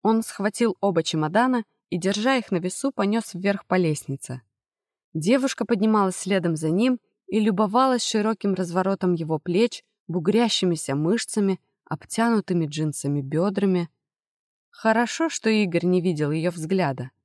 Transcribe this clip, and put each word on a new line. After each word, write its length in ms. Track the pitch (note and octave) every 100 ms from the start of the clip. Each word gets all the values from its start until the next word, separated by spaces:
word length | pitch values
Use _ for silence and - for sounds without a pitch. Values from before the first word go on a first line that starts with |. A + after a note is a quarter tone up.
Он 200 | G#3+ A3+
схватил 540 | A3 - G3+ - A#3 -
оба 220 | G3+ E3+
чемодана 600 | D#3+ D#3 D#3 G3 B3+ B3 - _ _
и, 80 | F3
держа 380 | F#3 G3+ A#3 C4+
их 140 | -
на 60 | F3+
весу, 360 | F#3 - C#4
понес 420 | - G3+ A3+ -
вверх 320 | F3 G3 G3 -
по 100 | F#3
лестнице. 640 | E3+ D3+ - C#3 - B2+ _ _ _ _ _ _ _
Девушка 500 | D#3+ D#3+ C4 C4 -
поднималась 520 | A3+ A3+ A3 G#3+ F#3+ F3+
следом 400 | F#3 G3 E3+ D#3
за 140 | D#3
ним 300 | F3 B3 B3 _ _ -
и 140 | G#3+
любовалась 640 | G#3+ F#3+ G#3+ A3+ C4 B3
широким 500 | - G#3+ G#3+ A3 G3+
разворотом 600 | F3+ F3+ F3 F#3 G3 F3+
его 240 | E3+ D#3 D#3
плеч, 460 | - F3 A#3+ - _ _ -
бугрящимися 880 | E3+ D#3+ G#3+ A#3 - F#3 E3 -
мышцами, 680 | C#3 D#3 A3+ - - G3 F#3 _ _
обтянутыми 840 | _ - - - A#3 A3+ - F3 D#3
джинсами 540 | D3+ D#3 D3 C#3+ C#3+
бедрами. 680 | C3+ D3+ G3 G3 G3 F3+ E3+ _ _ _ _ _ _ _ _
Хорошо, 580 | - A3 A3 A#3 - D#4+
что 220 | - A3
Игорь 360 | G#3+ G3 E3+ F3
не 140 | F#3
видел 300 | F3 D3+ D3
ее 200 | D#3+ E3+
взгляда 600 | F3 D#3 F#3+ D#3+ C3 B2+ _